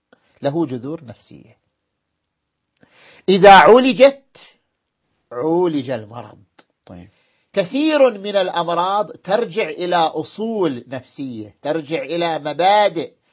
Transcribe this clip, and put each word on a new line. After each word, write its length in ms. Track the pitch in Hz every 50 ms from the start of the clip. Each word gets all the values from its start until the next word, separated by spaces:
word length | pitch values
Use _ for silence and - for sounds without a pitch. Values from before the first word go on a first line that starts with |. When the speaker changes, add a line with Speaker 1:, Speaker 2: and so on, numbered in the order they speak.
| _ _ _ _ _ _ _ _
Speaker 1:
له 240 | 127 139 143 170 165
جذور 400 | 131 131 120 113 139 160 165 139
نفسية. 520 | 117 104 - - - - 69 - - _ _ _ _ _ _ _ _ _ _ _ _ _ _ _ _ _ _ _ _ _ _ _ _ _ _ _ _ _ _ - - - - _ -
إذا 220 | 190 190 180 202
عولجت، 1080 | 196 185 151 165 220 254 254 262 220 175 254 277 269 - _ _ _ - - - _ _ _ _ _ _ _ _ _ _ _ _ _ _ _ _
عولج 580 | 120 123 135 156 165 175 180 175 156 143 120 127
المرض. 540 | 131 113 107 104 117 120 110 110 - 101 101 _ _ - _ _ _ _ _
Speaker 2:
طيب. 240 | - 92 87 90 101 _ _ _ _ _ _ _ _ -
Speaker 1:
كثير 640 | 196 185 175 190 277 302 311 302 294 269 247 214 196
من 160 | 190 208 196
الأمراض 760 | 202 185 190 - 170 170 170 170 170 175 190 196 208 214 -
ترجع 580 | - - - 180 196 226 233 185 160 214 202 156
إلى 260 | 151 - 180 180 175
أصول 920 | 170 160 156 - 156 147 - - - 220 226 226 208 185 156 131 120 -
نفسية، 680 | 120 135 127 - - - - 139 131 120 110 107 104 - _
ترجع 400 | - 143 156 165 147 131 165 147 131
إلى 360 | 135 165 170 170 170 160 151
مبادئ 760 | 143 151 147 147 170 190 208 214 208 196 165 165 135 - _ _ _ _